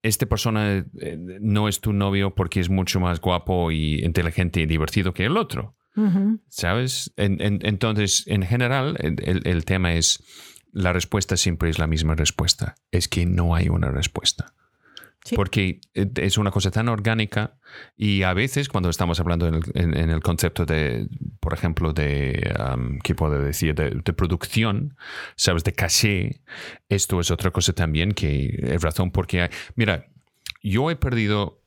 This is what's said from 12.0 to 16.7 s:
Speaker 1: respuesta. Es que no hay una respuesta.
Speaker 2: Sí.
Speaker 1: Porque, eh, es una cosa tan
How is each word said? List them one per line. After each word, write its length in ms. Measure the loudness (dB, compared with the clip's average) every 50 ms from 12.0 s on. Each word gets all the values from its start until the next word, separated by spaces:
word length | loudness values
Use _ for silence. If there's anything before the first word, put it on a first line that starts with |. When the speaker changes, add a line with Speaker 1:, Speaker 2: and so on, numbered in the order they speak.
| 2 0 2
Speaker 1:
respuesta. 600 | 2 0 -2 0 0 0 0 0 -2 -4 -8 -8 _ _ _
Es 160 | -2 -2 -2
que 180 | 0 0 0 2
no 300 | 2 2 2 2 2 2
hay 120 | 2 2 2
una 200 | 2 2 0 0
respuesta. 640 | 0 -2 -4 -4 _ -2 -2 -2 -2 -2 -10 -12 _ _ _ _ _ _ _ _ _ -20 -20 -20 _ _ _
Speaker 2:
Sí. 120 | -2 0
Speaker 1:
Porque, 460 | 0 0 2 2 0 0 0 -2 -6 -12 _ _
eh, 120 | -2 -2 0 0
es 200 | 0 0 2 2
una 140 | 2 2 2
cosa 180 | 2 0 0
tan 180 | 0